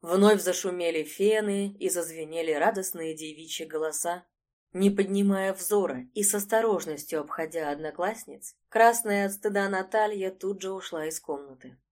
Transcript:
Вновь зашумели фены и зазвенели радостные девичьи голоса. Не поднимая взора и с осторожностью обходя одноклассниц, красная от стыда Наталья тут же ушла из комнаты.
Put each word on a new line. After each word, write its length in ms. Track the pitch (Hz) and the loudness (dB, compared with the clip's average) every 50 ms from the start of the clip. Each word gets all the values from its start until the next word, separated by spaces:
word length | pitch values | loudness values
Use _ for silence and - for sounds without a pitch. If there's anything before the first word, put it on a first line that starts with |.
Вновь 400 | - 170 170 190 202 208 214 202 | -2 2 4 6 8 8 8 6
зашумели 640 | 196 180 180 - - 190 180 180 175 170 165 160 151 | 4 0 -2 0 -2 -4 -4 -2 -2 0 0 -2 -4
фены 720 | 147 - - 196 208 214 220 214 208 202 202 202 202 202 - | -4 -2 0 2 4 4 4 2 0 0 -2 -2 -4 -6 -4
и 100 | - 190 | -4 -2
зазвенели 600 | 180 175 170 165 160 160 160 156 160 165 165 165 156 | -2 -2 -4 -6 -8 -10 -10 -8 -4 -4 0 0 0
радостные 640 | 147 156 190 196 190 190 - - 175 165 160 160 | 2 2 2 2 0 -4 -6 -6 -8 -8 -8 -8
девичьи 520 | 156 156 156 156 151 160 160 - - 165 | -8 -10 -12 -12 -14 -14 -12 -10 -10 -10
голоса. 580 | 156 156 156 156 156 151 - - 170 175 180 - _ _ _ _ _ _ _ _ _ _ | -6 -6 -4 -4 -4 -4 -4 -4 -4 -4 -6 -8 _ _ _ _ _ _ _ _ _ _
Не 180 | 180 190 202 | 2 4 4
поднимая 640 | 196 196 196 190 196 202 202 196 196 190 190 190 190 | 4 4 0 0 2 2 4 4 4 2 2 0 -2
взора 540 | 190 - - 208 208 190 170 139 127 127 - _ | -2 -4 0 2 2 2 0 -2 -6 -10 -10 _
и 80 | 208 202 | -2 0
с 120 | 202 - | 0 0
осторожностью 880 | 208 202 - - 226 226 226 208 175 - 165 156 147 - - - 156 | 0 -2 0 0 2 2 2 2 0 -2 -4 -8 -8 -8 -6 -4 -4
обходя 500 | 147 - - - 160 160 160 165 160 147 | -4 -4 -6 -6 -6 -6 -4 -6 -4 -4
одноклассниц, 840 | 143 147 156 160 151 - - 196 220 226 - - 143 - - - - _ _ _ | -6 -6 -8 -10 -6 -4 -4 -4 -4 -6 -12 -18 -18 -18 -18 -20 -20 _ _ _
красная 560 | - 226 226 233 233 233 - 214 202 202 202 | 4 8 8 8 8 6 0 0 2 2 2
от 60 | 196 196 | 0 -2
стыда 360 | - - 214 202 202 196 196 | -2 -4 -2 0 0 0 0
Наталья 640 | 202 190 185 190 - 220 214 208 214 202 190 190 | 0 -2 -4 0 0 2 2 2 0 -2 -4 -4
тут 320 | 190 - - 190 202 190 - | -6 -4 -6 -6 -4 -4 -6
же 80 | 190 | -6
ушла 360 | 190 190 185 - - 160 156 | -6 -6 -8 -8 -8 -6 -6
из 140 | 156 156 - | -6 -6 -8
комнаты. 580 | _ - 151 139 143 139 135 127 - 131 - _ _ _ _ | _ -8 -8 -8 -8 -14 -20 -20 -20 -20 -20 _ _ _ _